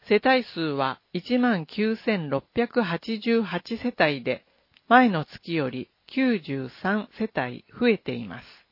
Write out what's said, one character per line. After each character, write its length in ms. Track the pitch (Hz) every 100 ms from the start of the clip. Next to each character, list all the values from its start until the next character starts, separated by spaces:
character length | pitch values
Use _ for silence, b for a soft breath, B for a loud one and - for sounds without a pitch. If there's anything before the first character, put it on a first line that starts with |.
| -
世 140 | 208
帯 200 | 247 262
数 180 | 233 -
は 400 | 160 139 135 131 _
一 260 | - - 247
万 260 | 247 202 156
九 300 | - 214 220
千 340 | - 208 151
六 160 | 135 -
百 300 | - 233 -
八 360 | 202 170 - 226
十 220 | 220 233
八 360 | 202 175 - 226
世 160 | 240 -
帯 240 | 160 143
で、 220 | 120 127 _ _ _ _ _
前 220 | 240 254
の 160 | 175 147
月 300 | - - 165
よ 160 | 135
り 180 | 127 - _ -
九 340 | - 262 220
十 300 | 151 135 127 -
三 260 | 185 208 202 -
世 120 | 220 -
帯 300 | 127 123 _ -
増 100 | 240
え 80 | 214
て 160 | -
い 140 | 123 113
ま 140 | 85
す。 40 | - - _